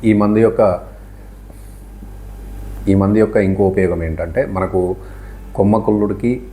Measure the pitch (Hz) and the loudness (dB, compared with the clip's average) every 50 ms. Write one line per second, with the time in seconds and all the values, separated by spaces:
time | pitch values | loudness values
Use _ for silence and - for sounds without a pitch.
0 | - 113 107 101 104 104 107 107 113 110 110 - 110 98 87 87 - - - - | 6 4 4 6 6 4 6 6 4 4 6 4 4 4 4 0 -6 -14 -18 -18
1 | - - - - - - - - - - - - - - - - - - - - | -18 -20 -20 -20 -20 -20 -20 -20 -20 -20 -20 -18 -18 -18 -18 -18 -18 -18 -18 -18
2 | - - - - - - - - - - - - - - - - - 101 98 98 | -16 -16 -16 -16 -16 -16 -16 -14 -14 -14 -12 -12 -12 -12 -10 -6 0 2 4 4
3 | 98 98 104 107 110 107 - 110 98 95 95 95 104 95 92 101 95 90 87 85 | 4 4 4 4 4 4 4 2 2 2 2 2 2 2 4 2 2 2 0 -2
4 | 82 82 80 80 85 85 82 - 139 - 101 92 92 90 - 92 90 90 95 - | -2 -4 -4 -4 -6 -4 -2 -2 -2 -2 -2 -4 -4 0 0 0 0 0 -4 -6
5 | - - - - - - - - - - - - 98 101 107 110 - - 107 104 | -10 -18 -18 -16 -16 -16 -16 -16 -16 -10 -2 0 2 4 4 2 2 2 0 2
6 | 104 101 101 101 - 120 123 123 - - | 0 -2 -2 -2 -2 -2 -2 -2 -6 -14